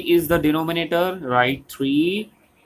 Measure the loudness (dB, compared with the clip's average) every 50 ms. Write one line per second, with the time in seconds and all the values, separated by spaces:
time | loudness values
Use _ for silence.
0 | 0 2 2 2 2 2 0 0 2 2 0 0 -2 -2 -2 -4 -2 -2 0 0
1 | 0 0 -2 -6 -4 0 2 2 2 2 0 -4 -8 -12 -8 -4 -2 0 2 2
2 | 2 0 0 -4 -6 -10 _ _ _ _ _ _ _